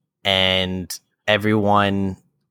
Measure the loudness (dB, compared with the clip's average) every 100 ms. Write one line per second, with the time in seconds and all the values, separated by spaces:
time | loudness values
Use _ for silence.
0 | _ _ -2 2 2 0 -2 -6 -8 -14
1 | _ _ -2 0 2 0 2 2 2 0
2 | -4 -6 _ _ _